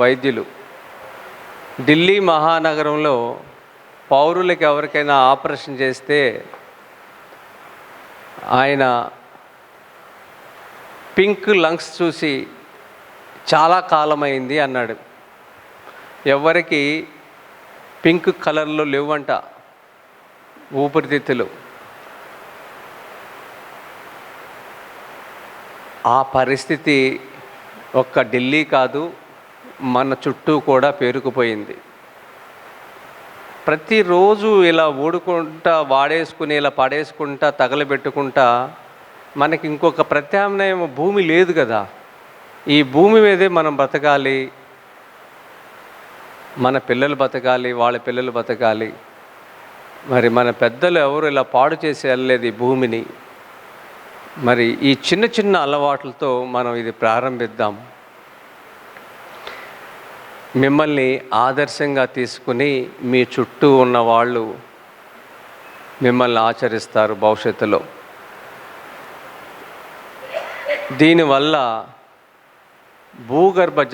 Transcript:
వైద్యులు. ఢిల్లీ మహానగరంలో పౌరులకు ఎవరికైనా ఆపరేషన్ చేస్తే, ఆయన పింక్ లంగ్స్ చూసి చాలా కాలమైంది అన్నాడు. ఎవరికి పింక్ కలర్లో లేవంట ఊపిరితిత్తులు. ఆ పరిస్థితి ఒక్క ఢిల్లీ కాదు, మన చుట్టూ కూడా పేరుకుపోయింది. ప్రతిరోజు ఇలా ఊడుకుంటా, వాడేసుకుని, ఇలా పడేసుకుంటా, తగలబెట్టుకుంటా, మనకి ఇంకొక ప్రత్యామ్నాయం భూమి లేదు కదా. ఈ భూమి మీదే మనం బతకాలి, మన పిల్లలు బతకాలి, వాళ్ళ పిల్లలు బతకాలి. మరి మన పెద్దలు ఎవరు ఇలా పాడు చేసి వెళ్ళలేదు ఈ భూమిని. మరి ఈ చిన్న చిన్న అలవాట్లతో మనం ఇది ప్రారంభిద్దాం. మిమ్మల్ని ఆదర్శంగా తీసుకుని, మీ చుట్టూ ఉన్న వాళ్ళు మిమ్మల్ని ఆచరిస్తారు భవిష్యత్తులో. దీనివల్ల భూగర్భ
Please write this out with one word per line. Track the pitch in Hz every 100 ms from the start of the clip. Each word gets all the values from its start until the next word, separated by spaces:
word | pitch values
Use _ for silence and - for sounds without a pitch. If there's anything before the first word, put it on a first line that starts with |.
వైద్యులు. | 123 131 135 110 98 - - - - - - - - - - - - - 127
ఢిల్లీ | 156 180 202 185
మహానగరంలో | 160 156 165 160 151 151 151 151 123 117 - - - - - - - -
పౌరులకు | 139 156 170 180 160 156
ఎవరికైనా | 147 147 151 147 139 131
ఆపరేషన్ | - 160 139 - 131
చేస్తే, | 135 123 - 147 131 107 - - - - - - - - - - - - - - - - - - - - 50 127
ఆయన | 135 139 131 120 - - - - - - - - - - - - - - - - - - - - - -
పింక్ | 202 196 208 196 160
లంగ్స్ | 170 - -
చూసి | 170 - 156 135 107 - - - - - - - - - -
చాలా | 156 165 180 175
కాలమైంది | 160 151 147 143 135 127 151
అన్నాడు. | 139 127 113 107 - - - - - - - - - - - - 143
ఎవరికి | 139 156 170 175 156 143 156 - - - - - - - - - -
పింక్ | 165 170 185 -
కలర్లో | 160 156 151 151 151
లేవంట | 139 147 151 139 117 - - - _ _ _ _ _ _ _ - - - 139
ఊపిరితిత్తులు. | 143 156 135 143 - 123 95 - - - - - - - - - - - - - - - - - - - - - - - - - - - - - - - - - - - - - - - - - - - - - -
ఆ | 127 135 131
పరిస్థితి | 127 135 - 151 156 139 131 - - - - - - - - 131
ఒక్క | 127 143 117
ఢిల్లీ | 123 127 151 151
కాదు, | 143 127 143 170 - - - - - 135 - 135
మన | 123 135 131
చుట్టూ | 143 123 - 151 147
కూడా | 131 143 -
పేరుకుపోయింది. | 123 131 131 123 117 107 107 - - - - - - - - - - - - - - - - - - - -
ప్రతిరోజు | 151 - 220 180 175 202 208 220 202 175
ఇలా | 165 156 135 156
ఊడుకుంటా, | 180 185 170 156 156 170 160 139
వాడేసుకుని, | 135 143 165 160 - 151 147
ఇలా | 143 135
పడేసుకుంటా, | 131 147 143 - 147 135 151 147
తగలబెట్టుకుంటా, | 127 139 143 135 139 143 135 139 123 120 135 - - - - - - 139
మనకి | 147 165 156
ఇంకొక | 147 170 160 147
ప్రత్యామ్నాయం | 147 143 196 202 196 196 185 165 127
భూమి | 175 202 170
లేదు | 165 180 160
కదా. | 120 110 98 - - - - - - - 156 147
ఈ | 135
భూమి | 139 202 226
మీదే | 208 185 190 175
మనం | 156 143
బతకాలి, | 135 151 147 139 135 135 131 - - - - - - - - - - - - - - - - - - - - -
మన | 123 135 -
పిల్లలు | 123 143 139
బతకాలి, | 135 131 127 127 123 120
వాళ్ళ | 120 120 127
పిల్లలు | 123 127 117
బతకాలి. | 117 120 117 110 110 - - - - - - - - - - - -
మరి | 127 117 120
మన | 120 117
పెద్దలు | 120 127 180 170 139
ఎవరు | 147 151
ఇలా | 139 127
పాడు | 123 143 160
చేసి | 160 135 135
వెళ్ళలేదు | 123 127 127 135
ఈ | 107
భూమిని. | 123 131 123 117 - - - - - - - - - - - - - - 123
మరి | 120 117 - 139
ఈ | 131 -
చిన్న | 180 233 226
చిన్న | 202 185 139
అలవాట్లతో | 147 143 139 135 - 143 123 127
మనం | 123 120 120
ఇది | 113 -
ప్రారంభిద్దాం. | 113 113 131 123 117 110 107 104 123 - - - - - - - - - - - - - - - - - - - - - - - - - - 131
మిమ్మల్ని | 135 143 156 143 127 131 - 110
ఆదర్శంగా | 127 135 143 - 147 135 123 131
తీసుకుని, | 120 - - 123 143 131 120 - 123
మీ | 127 120
చుట్టూ | - 117 - 147 135
ఉన్న | 123 123 117
వాళ్ళు | 113 120 120 110 87 - - - - - - - - - - - - - -
మిమ్మల్ని | 127 123 123 113 113
ఆచరిస్తారు | 117 120 110 - 113 107 98
భవిష్యత్తులో. | 107 107 117 - 107 98 - - - - - - - - - - - - - - - - - - - - - - - - - 622 - - - 587 - 131
దీనివల్ల | 156 170 151 135 151 151 123 110 - - _ _ _ _ _ _ _ _ _ _ _
భూగర్భ | - 117 143 185 185 175 147 131